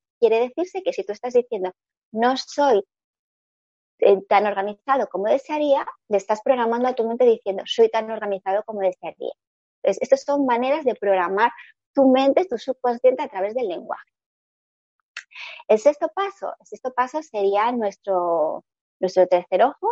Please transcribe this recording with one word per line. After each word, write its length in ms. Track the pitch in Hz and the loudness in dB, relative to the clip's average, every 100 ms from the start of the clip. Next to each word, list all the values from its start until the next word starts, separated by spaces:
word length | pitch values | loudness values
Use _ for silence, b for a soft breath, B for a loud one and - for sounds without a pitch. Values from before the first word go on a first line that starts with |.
| _ _ | _ _
Quiere 220 | 226 226 | 2 2
decirse 420 | 247 285 359 392 | 0 -2 -6 -6
que 120 | 370 | -6
si 100 | - | -6
tú 80 | 196 | -6
estás 220 | 208 247 | -8 -2
diciendo, 380 | 247 240 220 185 - _ _ _ | 0 0 -4 -6 -8 _ _ _
"No 280 | 214 240 262 | -2 0 0
soy, 440 | - - 285 214 - _ _ _ _ _ _ _ _ _ _ _ | -4 0 2 2 0 _ _ _ _ _ _ _ _ _ _ _
eh, 240 | 226 196 196 | 4 4 2
tan 180 | 202 208 | 2 2
organizado 640 | 196 196 208 - 269 214 | -2 -6 -6 -2 0 0
como 180 | 185 202 | -2 0
desearía", 600 | 254 - 302 294 277 - - - | -2 -2 -2 0 0 -2 -12 -4
le 80 | 208 | -2
estás 240 | - 214 | -2 -2
programando 460 | - 254 226 233 247 | 0 0 0 0 -2
a 60 | |
tu 120 | 247 226 | -2 -4
mente 200 | 233 247 | 2 2
diciendo, 360 | 226 - 190 - | 2 -2 -8 -4
"Soy 240 | - 226 | 2 2
tan 200 | 226 220 | 2 -4
organizado 540 | 220 208 196 190 196 | -6 -6 -6 -2 -4
como 160 | 214 214 | -4 -4
desearía". 540 | 190 - 165 - - - _ _ _ _ | -2 -2 -8 -10 -10 -12 _ _ _ _
Entonces, 180 | - 196 | -2 -2
estas 220 | - 269 | 2 0
son 240 | - 285 269 | 0 -2 0
maneras 380 | 233 254 302 | -2 -2 -2
de 100 | 269 | -2
programar 560 | 214 202 190 175 190 233 B B _ _ | -4 -2 0 0 0 -2 B B _ _
tu 160 | - 269 | 2 4
mente, 380 | 262 269 - 370 | 4 4 2 0
tu 100 | 220 | -4
subconsciente 680 | - 254 247 240 254 254 | -8 -6 -4 0 2 2
a 60 | 285 | -2
través 240 | 196 196 | -6 -6
del 140 | 226 233 | -4 -6
lenguaje. 400 | 165 - - - _ _ _ _ _ _ _ _ _ _ - B B B B - | -6 -10 -12 -14 _ _ _ _ _ _ _ _ _ _ -20 B B B B 0
El 100 | 214 | 2
sexto 300 | 277 294 320 | 2 0 -2
paso, 400 | - 392 - - - | -4 -6 -6 -12 -12
el 60 | _ | _
sexto 280 | 208 262 | -14 -8
paso 280 | 254 254 311 | -4 -4 -6
sería 500 | 311 214 196 202 226 | -8 -2 0 0 0
nuestro, 920 | 247 214 196 - 185 175 170 156 - - _ _ _ | -2 -4 -6 -4 -2 0 0 -2 -4 -12 _ _ _
nuestro 260 | 185 190 180 | -2 2 4
tercer 360 | 180 180 185 | 2 0 2
ojo, 260 | 240 - 403 | 2 0 -4